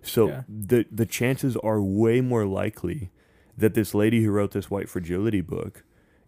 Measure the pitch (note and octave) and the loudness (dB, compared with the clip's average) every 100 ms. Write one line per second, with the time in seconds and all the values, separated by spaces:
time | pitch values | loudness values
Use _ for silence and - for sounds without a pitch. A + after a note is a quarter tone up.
0 | - - G#2+ C3 B2 G#2+ G2 A#2+ - G#2+ | -2 2 2 2 -10 -12 0 2 2 -2
1 | A2+ - B2 C3+ C#3 A2+ A2 G#2+ G2 G2 | -2 0 -2 0 -2 -2 -2 0 0 2
2 | A2+ B2 B2+ A#2+ G2+ F#2+ G2+ - F2+ D3+ | 4 4 2 0 0 -2 -4 -4 -6 -6
3 | F#2+ - _ _ _ - G#2+ A2 G#2 G#2 | -10 -16 _ _ _ 0 2 2 0 2
4 | A2 A#2 A2 G2+ G2+ G2+ - G2 F#2 G2 | 2 4 2 2 0 -4 -6 -6 -6 -8
5 | E2 F2 A2 G#2 E2 - F2+ - - _ | -4 -2 0 0 -2 -6 -8 -12 -20 _
6 | _ _ | _ _